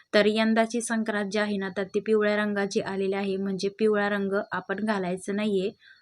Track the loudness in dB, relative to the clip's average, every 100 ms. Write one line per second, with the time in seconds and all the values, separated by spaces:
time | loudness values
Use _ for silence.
0 | 0 4 4 4 4 4 2 0 -2 -2
1 | -2 -2 -2 -2 0 -2 -4 -4 -4 -2
2 | 2 2 4 2 0 0 0 -2 -2 -2
3 | -2 -2 -2 -2 -2 -2 -4 0 2 2
4 | 2 0 0 -2 -2 -6 -6 -4 -2 -2
5 | -2 -4 -4 -2 0 0 -2 -6 -18 -18